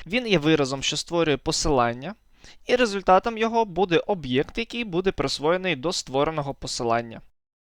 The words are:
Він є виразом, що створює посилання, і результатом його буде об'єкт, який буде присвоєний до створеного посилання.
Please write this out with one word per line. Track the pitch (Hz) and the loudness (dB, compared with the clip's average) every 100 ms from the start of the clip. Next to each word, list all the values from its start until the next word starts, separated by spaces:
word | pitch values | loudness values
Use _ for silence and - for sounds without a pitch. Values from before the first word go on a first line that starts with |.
| 165 | -6
Він | 233 233 | -4 2
є | 175 | 2
виразом, | 147 156 135 139 | 4 4 2 -2
що | - 151 | -4 -4
створює | - 170 160 135 | -2 0 0 0
посилання, | - 151 165 135 120 120 147 214 _ _ - - - | -2 -2 0 2 2 -2 -10 -12 _ _ -20 -12 0
і | 247 | 2
результатом | 240 196 190 185 233 220 | 2 0 4 4 4 -2
його | 220 233 220 | 0 0 0
буде | 170 190 160 | 0 2 2
об'єкт, | - 202 135 127 151 - | 2 -4 -2 0 -2 -4
який | 226 240 | -6 -6
буде | 226 170 190 | -4 -2 -2
присвоєний | - 135 - 147 180 185 143 | 0 -2 -2 0 0 0 -2
до | 151 | -2
створеного | 185 - 131 147 156 143 | -6 -4 0 0 -2 -6
посилання. | 131 - - 120 117 117 110 - _ _ _ _ | -6 -8 -4 0 0 -2 -12 -20 _ _ _ _